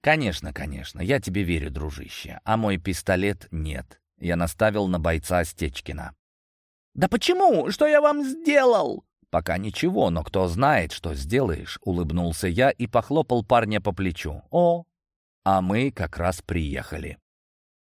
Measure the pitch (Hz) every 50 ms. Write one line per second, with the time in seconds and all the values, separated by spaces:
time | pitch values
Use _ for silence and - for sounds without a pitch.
0 | - 143 156 160 135 98 82 - - 71 67 - 73 76 69 65 64 - - -
1 | 87 101 143 127 - - 92 101 98 87 85 78 71 78 73 76 73 78 71 71
2 | 65 - - - - - - - - 107 110 113 110 104 98 85 - 98 87 -
3 | - - 92 90 98 101 95 - - - - 80 78 76 73 65 65 - - _
4 | _ _ _ - 82 85 85 85 85 82 - - 110 107 101 107 101 92 90 85
5 | 78 85 82 78 - - 92 90 85 - - - 80 73 69 - - - 71 73
6 | 71 71 - _ _ _ _ _ _ _ _ _ _ _ _ _ _ _ - 135
7 | 175 185 220 - - - 359 370 392 349 233 160 123 - 196 - 302 302 302 294
8 | 294 294 294 294 285 262 269 330 330 294 294 277 262 247 226 190 156 120 - -
9 | - _ _ _ _ - - 87 85 - 82 95 104 107 - - 156 180 190 208
10 | 135 92 82 82 80 - - 95 92 87 85 98 139 147 147 107 82 78 - -
11 | - 85 73 69 69 76 110 135 131 92 78 - - - - - - 107 90 87
12 | 85 73 80 87 87 85 82 - - 92 87 107 127 139 - - 120 113 - 117
13 | - - 143 160 143 - 123 120 104 - 127 120 113 104 107 101 92 107 90 -
14 | 95 90 82 - - 78 71 - - - - 170 175 170 170 175 170 _ _ _
15 | _ _ _ _ _ _ _ _ - 98 95 95 92 92 104 113 131 139 - -
16 | 87 80 - - 85 92 90 - - - 85 85 78 71 69 64 - - - 78
17 | 76 76 71 - _ _ _ _ _ _ _ _ _ _ _ _ _